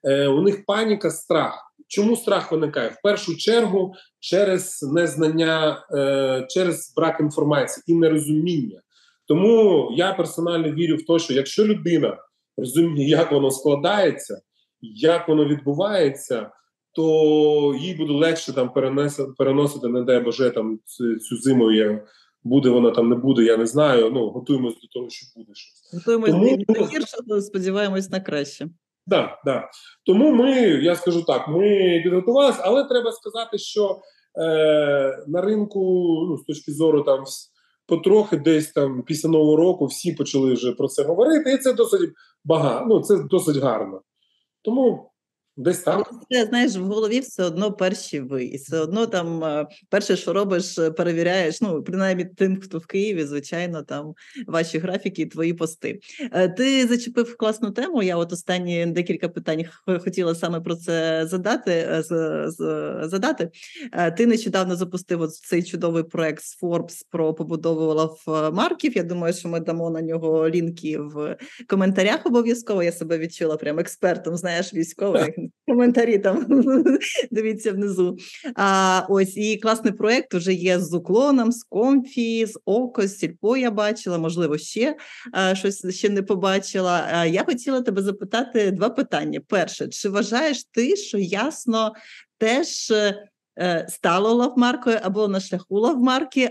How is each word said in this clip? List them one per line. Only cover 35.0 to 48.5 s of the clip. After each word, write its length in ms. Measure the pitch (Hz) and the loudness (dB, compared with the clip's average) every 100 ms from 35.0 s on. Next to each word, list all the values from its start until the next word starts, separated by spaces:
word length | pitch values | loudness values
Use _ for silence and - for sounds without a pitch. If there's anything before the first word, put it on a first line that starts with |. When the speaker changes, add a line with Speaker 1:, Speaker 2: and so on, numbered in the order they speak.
| 135 131 147 | 0 -2 -4
Speaker 1:
на 140 | 170 | -2
ринку, 380 | 185 214 208 196 185 180 175 160 165 | 0 0 0 0 2 2 2 0 0
ну, 80 | 147 | -4
з 60 | |
точки 280 | - 151 - | -6 -10 -8
зору, 320 | 143 160 147 | 0 4 4
там, 160 | - 135 | 4 0
вс-, 300 | - - - _ _ _ _ | 0 -14 -16 _ _ _ _
потрохи 500 | 165 185 214 208 165 | 0 4 4 4 0
десь 340 | 143 156 156 | 2 2 2
там 320 | - 139 127 | -2 -2 -2
після 260 | 123 156 165 | -4 -2 2
Нового 260 | 160 151 151 | 4 6 6
року 300 | 175 180 139 | 4 4 -2
всі 260 | - 175 | -2 -6
почали 420 | 143 143 139 135 | -4 -2 2 2
вже 180 | 120 123 | 2 -2
про 160 | - 139 | -2 -2
це 160 | - | 0
говорити, 500 | 139 170 269 311 302 | 0 4 4 4 2
і 40 | 262 | 2
це 160 | 262 | 2
досить 360 | 240 226 196 170 - _ _ 147 | 2 2 2 0 -4 _ _ 0
бага-, 400 | 156 143 117 247 | 2 2 0 2
ну, 120 | 208 | 2
це 160 | - 196 | 4 2
досить 400 | 143 185 156 143 | 2 0 2 0
гарно. 440 | 135 110 101 95 _ _ _ _ _ _ | 0 -2 -4 -10 _ _ _ _ _ _
Тому 500 | - 247 247 165 - _ _ _ _ - | -2 2 2 0 -10 _ _ _ _ -4
десь 200 | 139 175 | -2 0
так. 300 | - 180 - | 0 -2 -2
Speaker 2:
Але 80 | 240 - | -8 -4
це, 140 | 254 220 | 0 0
знаєш, 300 | 240 247 190 | 2 0 0
в 80 | |
голові 360 | 185 208 214 240 | -4 -2 0 -2
все 240 | 269 - | -4 -4
одно 280 | 180 165 208 | -4 -2 -4
перші 480 | - 185 190 - 147 | 0 -2 -2 -8 -8
ви. 260 | 127 135 | -6 -6
І 120 | 123 | -6